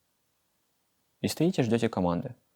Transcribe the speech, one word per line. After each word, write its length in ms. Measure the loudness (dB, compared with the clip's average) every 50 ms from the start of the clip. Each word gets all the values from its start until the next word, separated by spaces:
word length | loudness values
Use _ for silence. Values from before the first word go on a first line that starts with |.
| _ _ _ _ _ _ _ _ _ _ _ _ _ _ _ _ _ _ _ _ _ _ _ -4
і 80 | -4 -4
стоїть 300 | 0 2 0 0 2 2
і 40 |
ждете 260 | 2 2 2 2 2 0
команди. 460 | 0 0 0 0 0 -2 -4 -8 -12 _ _ _ _